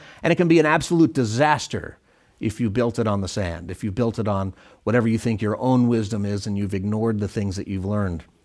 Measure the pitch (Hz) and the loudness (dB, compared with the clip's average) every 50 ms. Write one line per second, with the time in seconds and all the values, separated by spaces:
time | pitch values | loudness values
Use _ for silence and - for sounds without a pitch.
0 | - - - - - 165 170 170 180 165 165 165 151 151 156 170 139 - 175 165 | -12 -20 -16 -4 0 0 2 4 4 6 6 6 6 4 4 2 2 0 4 4
1 | 165 156 160 135 123 107 107 120 147 151 151 127 - - - 98 78 - - _ | 4 4 4 2 -2 0 2 2 2 2 2 0 -2 -6 -8 -8 -8 -8 -16 _
2 | _ _ _ _ _ _ _ - - 110 - - 123 110 98 123 120 120 113 - | _ _ _ _ _ _ _ -6 -6 -6 -4 -2 -2 -2 0 0 0 0 0 0
3 | 113 110 101 101 95 90 - 110 98 87 82 82 85 90 90 - - 107 95 120 | 0 0 0 -2 -2 -4 -4 -4 -4 -4 -6 -8 -10 -12 -12 -8 -6 -6 -2 -2
4 | 120 117 107 - 110 107 101 98 98 95 95 - - - - _ - 107 110 120 | -2 -2 -2 -2 -2 -2 0 -2 -2 -4 -6 -10 -18 -20 -20 _ -4 0 2 2
5 | 113 113 113 110 - 120 113 101 110 104 107 - 123 127 131 127 123 120 120 113 | 4 2 2 0 0 0 -2 0 0 -2 -2 0 0 2 4 4 4 4 2 2
6 | 110 98 113 104 101 101 101 98 98 110 101 101 101 95 101 98 92 104 107 110 | 0 -2 -4 -4 -2 -2 -4 -4 -4 -4 -4 -2 -2 -2 -2 -4 -2 -2 -2 0
7 | 113 113 110 104 104 95 - 113 101 98 90 98 87 - 98 95 90 95 107 104 | 0 0 0 0 -2 -4 -4 -4 -4 -4 -4 -6 -6 -6 -6 -4 -4 -2 -2 -2
8 | 101 95 85 80 - _ _ _ _ | -2 -2 -4 -6 -8 _ _ _ _